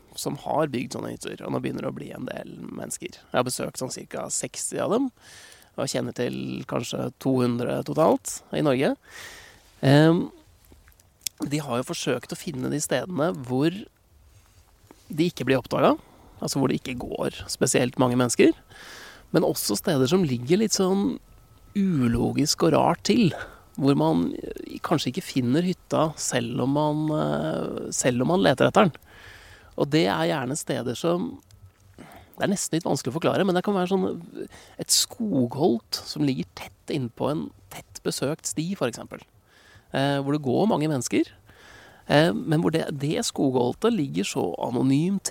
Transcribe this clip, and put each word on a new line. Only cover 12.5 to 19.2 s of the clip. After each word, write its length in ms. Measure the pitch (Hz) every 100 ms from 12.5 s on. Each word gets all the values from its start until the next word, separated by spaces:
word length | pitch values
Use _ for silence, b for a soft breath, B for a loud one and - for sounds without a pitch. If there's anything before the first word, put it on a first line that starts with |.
| 135 131
de 80 | 139
stedene 540 | - 131 135 180 160 175 120
hvor 260 | 127 160 190 - _ _ _ - - _ _ _ _ - - -
de 160 | 151 175
ikke 160 | - 123
blir 140 | 131
oppdaget, 400 | - 143 147 214 B B B B
altså 180 | - 143
hvor 120 | 139
det 80 | -
ikke 160 | - 131
går 460 | - - - - -
spesielt 480 | - - 131 127 -
mange 160 | 127 123
mennesker, 380 | 127 - 320 - - B B B B B